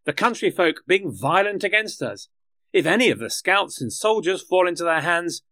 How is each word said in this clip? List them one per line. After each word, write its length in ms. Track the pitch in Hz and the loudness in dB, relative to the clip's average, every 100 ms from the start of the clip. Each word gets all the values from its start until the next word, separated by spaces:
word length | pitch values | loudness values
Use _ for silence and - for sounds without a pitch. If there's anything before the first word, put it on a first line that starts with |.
| - | -6
the 80 | |
country 380 | - 226 226 202 | 0 0 0 -2
folk 320 | - 170 156 - | 0 0 0 0
being 260 | 196 190 | 0 0
violent 520 | 101 135 175 202 196 | -4 2 2 2 0
against 400 | 202 214 214 - | 0 0 -2 -6
us. 260 | 123 101 - _ _ _ _ | -8 -8 -16 _ _ _ _
If 140 | 190 151 | 0 2
any 240 | 202 247 | 4 4
of 80 | 110 | 2
the 140 | 110 | -4
scouts 500 | - - 196 196 - | -6 0 0 0 -6
and 100 | 120 | -8
soldiers 520 | - 214 220 170 185 | -2 0 0 0 -4
fall 240 | - 185 180 | 0 2 2
into 160 | 175 | 0
their 180 | 170 160 | 0 0
hands 400 | 156 170 175 165 - | 0 -2 -2 -8 -12